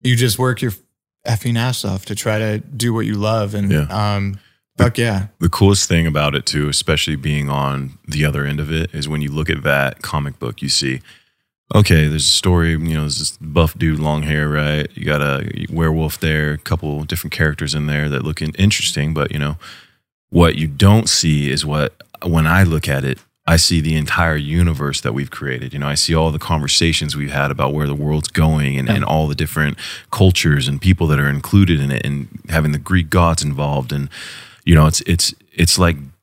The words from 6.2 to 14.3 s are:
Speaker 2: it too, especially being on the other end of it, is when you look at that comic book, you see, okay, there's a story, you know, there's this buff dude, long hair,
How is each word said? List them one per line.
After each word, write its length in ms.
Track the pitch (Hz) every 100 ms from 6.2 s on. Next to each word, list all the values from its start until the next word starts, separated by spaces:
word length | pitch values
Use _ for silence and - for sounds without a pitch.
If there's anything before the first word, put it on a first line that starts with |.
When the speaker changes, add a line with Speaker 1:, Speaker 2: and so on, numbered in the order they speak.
| 73
Speaker 2:
it 100 | 71 -
too, 220 | 80 73
especially 460 | 71 - 78 - 73
being 320 | 73 73 71
on 480 | 71 69 69 69 67 -
the 160 | 76
other 200 | 76 71
end 140 | 71 73
of 140 | 73
it, 180 | 80 82
is 140 | 78 73
when 140 | 76
you 80 | 73
look 200 | 71 78
at 120 | 80
that 400 | 73 69 67 -
comic 360 | - 78 71 65
book, 200 | 64 60
you 60 | 69
see, 300 | - 69 65 - - _ _ _ _ _
okay, 340 | 110 107 85 76
there's 160 | 78
a 80 | -
story, 380 | - 92 87 82
you 80 | 80 82
know, 60 | 78
there's 160 | 76 71
this 200 | - -
buff 380 | 78 76 80 -
dude, 200 | 82 76
long 220 | 76 76
hair, 260 | 73